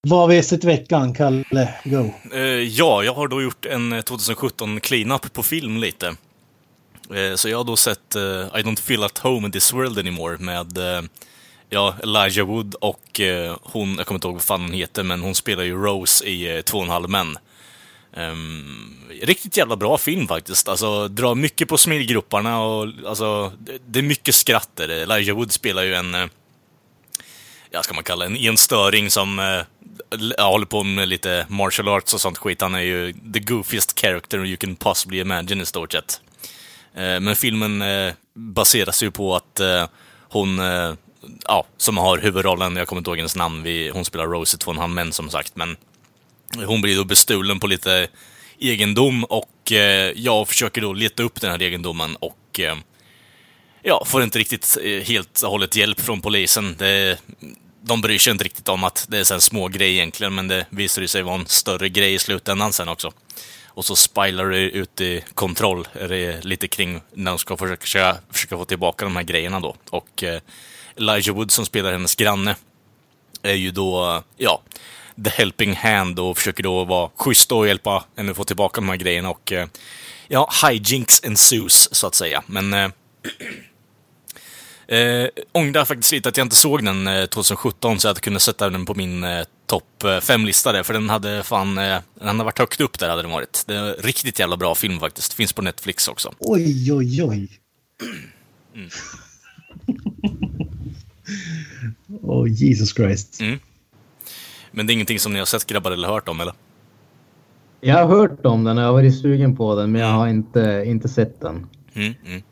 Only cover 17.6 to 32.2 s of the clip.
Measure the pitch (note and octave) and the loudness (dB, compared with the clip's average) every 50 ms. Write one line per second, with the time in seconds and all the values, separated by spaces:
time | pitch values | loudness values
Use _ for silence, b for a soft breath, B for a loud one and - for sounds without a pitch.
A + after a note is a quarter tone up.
17.6 | b b b b b b b b b b - E2+ E2 E2 E2 E2 D#2+ D#2 D#2+ D#2 | b b b b b b b b b b -12 -10 -8 -8 -8 -10 -10 -10 -12 -12
18.6 | C#2+ C#2+ C#2 A1 G#1 G#1+ - - - A#1 - - - C3+ F#3 - - G3+ - G#3 | -14 -14 -16 -16 -18 -20 -20 -20 -20 -20 -14 -6 0 0 0 0 0 -2 0 0
19.6 | E3 A2+ A2+ G2 G#2 G#2+ D3 D3 - D3 E3 F#3+ C3+ E2+ E2+ E2 D#2+ - F#2 - | 2 2 0 -2 2 2 2 2 0 -2 -2 -2 -2 -2 -4 -6 -4 -2 0 0
20.6 | - G#2 F#2+ F#2 G#2+ G#2+ G#2+ G#2 G#2 G2+ G2 G#2+ B2+ B2 A#2+ B2 D3+ D3+ _ - | 0 0 -2 -2 0 -2 -2 -2 -4 -4 -4 0 0 2 2 2 0 -2 _ -2
21.6 | E3 - D#3+ D3 - E3+ D#3 D3 B2+ A2+ A#2+ G#2+ - _ A2+ G2+ G#2 A#2 A#2 A2+ | -2 0 4 4 4 4 2 -2 0 0 0 -2 0 _ -2 0 0 0 0 0
22.6 | A2 A2 A2 G#2+ G#2+ A2 - - - G2 A2 G#2 A2 G#2+ G#2+ G#2 G2+ F#2+ F#2+ - | 0 0 -2 -2 -4 -6 -8 -12 -10 -8 -4 -2 -2 0 0 -2 -4 -6 -8 -12
23.6 | A2+ - C3+ C3 B2+ B2 A2 C3 C#3+ C#3+ D3 - _ C#3+ C3 - - - A2+ A#2 | -16 -16 -16 -16 -14 -2 -2 0 2 2 0 0 _ 2 4 4 6 6 4 4
24.6 | - - _ - D#2+ D#2 E2 D#2+ E2 F#2 A2 G#2+ G2+ G2+ G2+ A2 A#2+ G#2 - - | 4 -2 _ -6 -6 -4 -4 -4 0 0 2 2 2 0 0 -2 -2 -2 -4 -4
25.6 | - A2+ F#2 F#2 F#2 F#2+ F#2 F2+ F2+ F2+ F2 F2+ F#2 F2 _ _ _ _ _ _ | -2 -2 -2 0 0 0 0 -2 -2 -2 -4 -4 -4 -6 _ _ _ _ _ _
26.6 | _ _ _ _ _ _ _ _ _ _ B B B B B B B B B B | _ _ _ _ _ _ _ _ _ _ B B B B B B B B B B
27.6 | B B - E2+ D#2+ - E2+ D#2 D#2+ - F2+ F2+ F2 F#2 G#2+ C3+ A#2+ A2+ A2 G#2+ | B B -6 -6 -6 -6 -8 -8 -6 -6 -4 -4 -4 -4 -2 0 0 2 4 4
28.6 | - - C3+ A2 G2 G2 G#2 G#2+ G#2 G2 - G#2 G2 G2 G2 G2 G2 F#2+ F#2+ F2+ | 4 4 6 4 6 6 6 4 4 4 0 0 0 0 -2 -2 -2 -2 -2 -2
29.6 | E2+ - _ _ - - - - - _ A2 A2 G#2+ A2+ B2 - G#2 G2 F#2 G#2+ | -4 -8 _ _ -20 -20 -20 -20 -12 _ -8 -6 -6 -4 0 2 4 4 4 4
30.6 | G2+ F2+ - G#2 G2 G2 F#2+ G2 G2 F#2 F#2 E2+ - F#2 F2+ F2 E2 - G2 G2+ | 2 0 -2 -2 -2 0 0 -2 0 -2 -2 -2 -2 -2 -2 -2 -2 -4 -4 -2
31.6 | G2 F#2+ - - G2+ G2+ G2+ G2 - - - G#2 | -2 0 0 -2 0 2 0 2 0 0 -2 -2